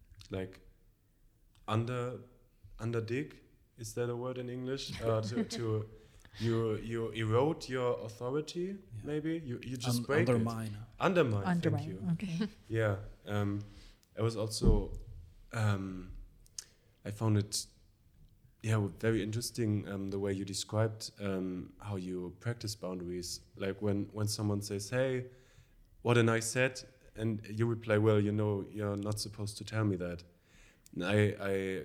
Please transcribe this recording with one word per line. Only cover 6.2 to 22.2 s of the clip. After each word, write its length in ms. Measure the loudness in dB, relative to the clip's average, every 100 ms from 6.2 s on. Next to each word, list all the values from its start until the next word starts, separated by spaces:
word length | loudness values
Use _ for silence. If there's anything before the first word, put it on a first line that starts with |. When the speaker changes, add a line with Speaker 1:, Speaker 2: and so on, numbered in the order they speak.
| -20 -4
Speaker 1:
you, 360 | 0 2 2 -2
you 260 | -2 -4 -2
erode 580 | -2 2 4 4 2 -2
your 280 | 0 0 0
authority, 640 | -4 -6 -4 -2 -4 -4 -6
Speaker 3:
Yeah. 360 | -6 -12 -12 -4
Speaker 1:
maybe? 360 | -2 -2 -4 -4
You, 140 | -8
you 140 | -6 -4
just 220 | 0 0
Speaker 3:
Un-, 40 |
Speaker 1:
break 240 | 2 4 6
it. 20 |
Speaker 3:
undermine. 440 | 4 2 -2 -6 -8 -12 0
Speaker 1:
Undermine, 440 | 2 4 4 2
thank 40 | 2
Speaker 2:
Undermine, 400 | 2 2 0 -2
Speaker 1:
you. 160 | -4 -2
Speaker 2:
okay. 360 | -2 -2 -2 -4 -6
Speaker 1:
<laughs> 100 | -4
Yeah, 280 | 2 2 2 -4 -12 -4
um, 360 | 0 0 -2 -6 -14 -20 -20 _ -2
I 40 |
was 140 | -2 0
also, 560 | -4 4 6 6 4 -6 -12 -16 -18 -20 -8
um, 580 | 0 2 2 0 -6 -10 -14 -16 -20 -20 -18 -18 _ _ _ -10
I 60 |
found 260 | -2 2 4
it 280 | 2 -4 -6 -14 -20 _ _ -20 -20 -20 -20 _
yeah, 120 | 0
w-, 200 | 2 2 0
very 240 | 2 2
interesting, 640 | 0 -2 -4 -2 2 2 0
um, 200 | -4 -4
the 100 | -2
way 140 | 0
you 100 | -2 -4
described, 680 | -6 -2 2 2 0 -12 -6
um, 500 | -4 -2 -2 -4 -8 -12
how 160 | -6 -6
you 380 | -4 -4